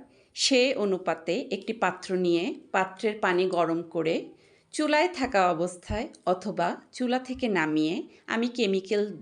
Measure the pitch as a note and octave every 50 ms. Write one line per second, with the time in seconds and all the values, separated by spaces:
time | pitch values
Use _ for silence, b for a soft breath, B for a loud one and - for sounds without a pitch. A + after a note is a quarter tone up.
0 | - b b b b b b - - - C4+ B3 B3 C#4 - - G#3 G3+ F#3 F3+
1 | - F3 D#3+ D#3+ - - E3+ B3 C#4+ - G3 G3 - - A3 - G3+ F3+ F3+ -
2 | - - F#3+ F#3 F3+ F3 E3+ E3+ F3 B3+ - - - - - G3 F#3+ F#3 - -
3 | - G#3+ G#3+ G#3+ - F#3+ F3 F3+ F#3+ F#3 F3+ F3 E3+ E3 E3 E3+ E3+ E3 - E3+
4 | D#3+ D#3+ F3 C#4 - - - b b b b b b b b - D4+ D4 D4+ D4+
5 | D#4+ F4+ F4 - C4 - - G3 F#3 F3+ F3 D#3 E3+ F3+ F3+ - - - G#3 G#3
6 | B3+ E4 - - - F3 F3+ F3+ F#3 G#3 E3+ E3+ E3+ F3+ C4 - - _ - -
7 | B3+ A#3+ B3 B3+ C4 B3+ B3+ C4 C4 A3+ G3+ F3 D#3 D#3 D3+ D#3 D#3 D#3 F3 B3+
8 | - B B B B B - A3+ A#3 A#3+ A#3+ B3 A#3 G3 G3 F#3+ F#3 - G#3+ G#3
9 | G#3 G#3+ F3+ D3+